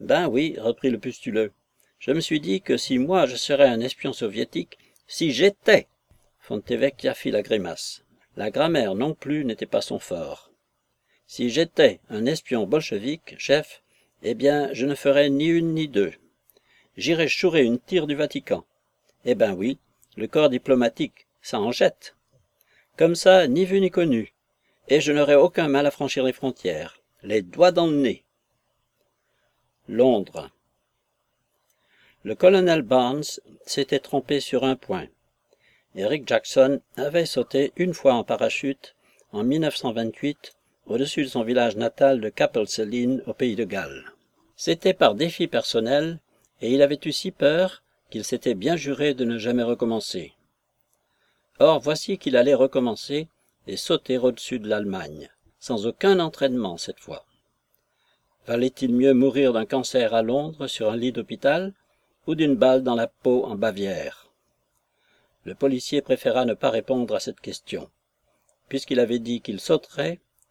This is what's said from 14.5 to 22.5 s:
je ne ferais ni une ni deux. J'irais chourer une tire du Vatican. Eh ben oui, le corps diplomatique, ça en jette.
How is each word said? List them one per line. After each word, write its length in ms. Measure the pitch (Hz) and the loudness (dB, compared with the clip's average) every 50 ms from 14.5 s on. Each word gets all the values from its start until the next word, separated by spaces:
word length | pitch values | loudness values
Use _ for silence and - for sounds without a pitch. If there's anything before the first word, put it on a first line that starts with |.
| 147 147 143 - - | 2 2 0 -2 -4
je 120 | 110 123 | -4 -4
ne 80 | 143 143 | -4 -4
ferais 360 | - - 143 135 143 147 143 | 0 2 2 4 4 4 2
ni 160 | 139 139 151 | 2 0 2
une 280 | 165 165 170 165 165 160 | 2 2 2 2 0 -2
ni 120 | 160 156 | -2 -4
deux. 260 | 147 127 101 101 82 - _ _ _ _ _ _ _ _ _ _ _ _ _ _ _ _ | -2 0 0 0 0 -2 _ _ _ _ _ _ _ _ _ _ _ _ _ _ _ _
J'irais 320 | - 123 147 170 160 165 135 | -8 -2 -2 0 0 0 -2
chourer 340 | - - - 180 165 160 135 | -2 0 0 2 4 4 4
une 160 | 113 120 123 | 4 2 -2
tire 280 | - - 185 180 151 | -4 -2 -2 -2 0
du 80 | 147 143 | -2 -2
Vatican. 500 | 139 151 143 - 139 - - - - - _ _ _ _ _ _ _ _ _ _ _ _ | -2 -4 -4 -4 -10 -6 -6 -6 -6 -6 _ _ _ _ _ _ _ _ _ _ _ _
Eh 100 | - 247 | -2 0
ben 200 | 202 117 104 95 | 2 2 0 0
oui, 240 | 87 98 - - - _ _ _ _ _ _ _ | -2 -4 -4 -4 -6 _ _ _ _ _ _ _
le 100 | - 110 | -10 -10
corps 240 | 107 - 151 151 143 | -2 0 4 4 4
diplomatique, 760 | 127 123 - - 135 123 120 117 - - - - _ _ _ _ _ _ | 2 0 0 2 2 4 4 0 0 -2 -8 -8 _ _ _ _ _ _
ça 200 | _ - - 113 | _ -8 -6 -4
en 120 | 101 117 - | -2 -2 0
jette. 440 | - - 175 - _ - - _ _ _ _ _ _ _ _ | 0 0 0 0 _ -20 -20 _ _ _ _ _ _ _ _